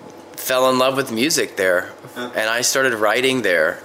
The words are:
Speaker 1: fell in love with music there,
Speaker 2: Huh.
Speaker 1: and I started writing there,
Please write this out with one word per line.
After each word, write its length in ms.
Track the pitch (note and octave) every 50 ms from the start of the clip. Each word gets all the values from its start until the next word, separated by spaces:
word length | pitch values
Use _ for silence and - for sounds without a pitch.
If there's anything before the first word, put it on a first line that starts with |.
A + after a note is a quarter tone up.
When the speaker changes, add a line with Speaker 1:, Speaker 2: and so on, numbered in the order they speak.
| - - - - - - -
Speaker 1:
fell 340 | - - - B2+ B2+ C3 C3
in 80 | C3 B2+
love 180 | B2+ C3+ C3+
with 140 | C3+ C3+ B2
music 460 | A#2 A2 B2+ D#3+ E3 C#3 G#2+ - -
there, 340 | G2 F#2+ F#2 F2 F2+ F#2 - - - - - -
Speaker 2:
Huh. 160 | A#2+ B2 A#2+ -
Speaker 1:
and 120 | - G#2+ A2
I 120 | A2+ A#2+
started 340 | B2+ - - C#3 C3+ C3 A#2
writing 480 | G#2+ G#2+ G#2 A2 B2 B2+ C3 C3 B2+ G#2+
there, 380 | G2 F2 E2 D#2 E2 F2 - -